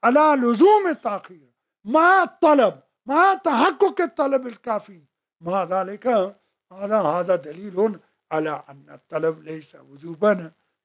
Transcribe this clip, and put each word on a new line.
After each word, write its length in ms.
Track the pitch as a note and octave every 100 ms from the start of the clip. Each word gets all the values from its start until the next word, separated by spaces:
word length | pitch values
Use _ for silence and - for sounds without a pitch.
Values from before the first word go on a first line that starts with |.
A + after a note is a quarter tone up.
على 320 | A#3 C#4 D#4 C#4+
لزوم 500 | A#3+ A3 F#4 G#4+ F#4+
التأخير 640 | D4+ A#3 G3+ - F3 C3 _ _ _
مع 380 | G3+ D4 E4+ F#4+
الطلب، 580 | F#4 _ D#4+ D4 A3 - _ _ -
مع 280 | D4 F#4+
تحقق 680 | F#4+ F4 B3 E4 - G4 -
الطلب 460 | F4 - C#4+ C4+ B3+
الكافي، 560 | A3 - G#3+ - F3+ C#3+ _ _ _
مع 240 | E3 F#3+
ذلك 420 | E3+ F#3+ F#3 G#3 A#3+ A3+ F#3+ - _ _ _
هذا، 280 | F#3 G3+ G#3+
هذا 360 | E3+ E3+ F3 F3+
دليل 640 | D3 D#3+ G#3 F3+ A3 F#3 _ _ _
على 300 | D#3 D#3 C#3+ -
أن 220 | C#3 C#3+
الطلب 520 | C#3+ _ D#3+ D#3+ D#3+
ليس 320 | D#3 D#3+ D3
وجوبا، 760 | - C3+ C#3 D#3+ D#3+ G#3 F#3+ E3 _ _ _